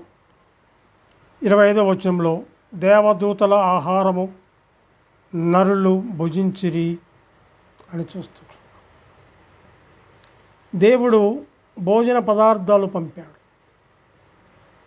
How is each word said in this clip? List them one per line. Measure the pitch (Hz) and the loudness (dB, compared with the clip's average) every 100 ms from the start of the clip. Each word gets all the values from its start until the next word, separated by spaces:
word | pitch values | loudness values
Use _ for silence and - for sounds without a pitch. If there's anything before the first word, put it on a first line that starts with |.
| - _ _ _ _ _ _ _ _ _ _ _ _ - | -12 _ _ _ _ _ _ _ _ _ _ _ _ -6
ఇరవై | 202 202 208 | 0 4 4
ఐదవ | 208 196 | 4 0
వచనంలో | 190 190 180 165 170 - _ _ 185 | 0 -2 -2 -2 -4 -8 _ _ -4
దేవదూతల | 185 214 214 185 202 202 202 | 2 4 4 0 -2 0 2
ఆహారము | 202 185 180 147 190 190 180 190 - _ _ _ _ _ _ _ _ _ 170 | 2 2 0 -2 -2 0 -2 -6 -12 _ _ _ _ _ _ _ _ _ -6
నరులు | 170 180 196 196 190 190 | 0 2 2 2 0 -2
భుజించిరి | 233 160 165 170 190 185 180 165 170 170 _ _ _ _ _ _ _ _ - | -4 -6 -6 -2 -4 -4 -6 -4 -6 -6 _ _ _ _ _ _ _ _ -16
అని | 170 | -12
చూస్తుంటున్నాం. | 165 185 - - _ - _ _ _ _ _ _ _ _ _ _ _ _ _ _ _ _ _ _ _ _ - 180 | -12 -14 -18 -20 _ -20 _ _ _ _ _ _ _ _ _ _ _ _ _ _ _ _ _ _ _ _ -10 0
దేవుడు | 208 254 240 220 208 277 - _ _ - | 2 4 2 2 2 -2 -12 _ _ -8
భోజన | 180 220 240 247 | -2 0 2 0
పదార్థాలు | 196 208 220 214 185 202 190 | 0 2 2 2 2 2 2
పంపాడు. | 190 160 - 156 _ _ _ _ _ _ _ _ _ _ _ _ _ _ _ | -6 -8 -14 -20 _ _ _ _ _ _ _ _ _ _ _ _ _ _ _